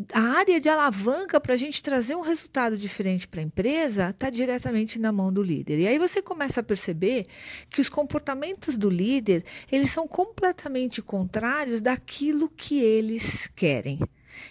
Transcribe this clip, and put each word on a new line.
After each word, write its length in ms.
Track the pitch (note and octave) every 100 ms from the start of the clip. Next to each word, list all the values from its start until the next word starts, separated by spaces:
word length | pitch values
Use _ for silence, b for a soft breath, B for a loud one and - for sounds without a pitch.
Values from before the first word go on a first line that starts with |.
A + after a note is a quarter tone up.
| G3+
a 80 | A3
área 400 | A#3 C#4+ G4+ E4+
de 80 | C#4+
alavanca 720 | D#4 C#4+ G3 G3+ C#4+ F#4+ D4+
pra 160 | - A#3+
gente 260 | C#4+ C#4+
trazer 320 | - C4+ A#3
um 60 | E4
resultado 580 | D#4+ E4 - - A#3+ G#3+
diferente 480 | G3+ - F#3+ F#3 -
pra 160 | F3+
empresa 720 | D#3 - G3+ D#4 D#4 G3+ F3+
tá 180 | G3 C4+
diretamente 680 | A#3+ B3+ B3 B3+ A3 A3 A#3
na 140 | A3
mão 220 | G#3 F#3+
do 100 | F#3+
líder. 380 | G3 C#3+ C#3+ D3+
E 80 | F#3
aí 100 | C#4
você 240 | F4 G4
começa 380 | F#4+ E4+ C4+ B3+
a 20 |
perceber 640 | A#3 G3 - D#3+ F#3 B3+ F3+ B B B B
que 120 | -
os 80 | C4+
comportamentos 880 | - C#4+ D4 D4 C4+ D#4 F#4+ - B3
do 120 | G3+
líder, 540 | F3 G3+ C4+ G#3+ F3 - B B
eles 180 | C4+ C#4
são 160 | - D#4+
completamente 960 | - G4 - F#4 F4 D4 C4 B3+ A#3
contrários 800 | - G3 F#3 A3 A#3 C#4+ C#4 A#3
daquilo 680 | A3+ B3 - - C#4+ D4 D#4+
que 300 | - - C#4+
eles 680 | A3+ A3 A3 A3+ A3 - - -
querem. 420 | F3 C3 C3+ C#3+ - _ B B B